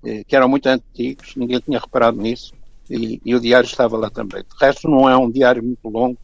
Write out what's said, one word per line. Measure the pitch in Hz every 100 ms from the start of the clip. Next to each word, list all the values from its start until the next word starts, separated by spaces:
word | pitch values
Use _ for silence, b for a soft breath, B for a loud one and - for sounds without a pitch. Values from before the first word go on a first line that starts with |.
eh, | 120 107
que | 107 139
eram | 127
muito | 139 135
antigos, | 131 - - 123 - -
ninguém | - 120 127
tinha | - 127
reparado | - 127 117 110
nisso, | 107 123 - - - - -
e, | 127 113 113
e | 113
o | 123
diário | 117 123 120
estava | - 120 113
lá | 107
também. | - 104 92
De | - -
resto, | 135 139 160
não | 139 131
é | 131
um | 127
diário | 120 127 123
muito | 117 123 110
longo | 107 123 123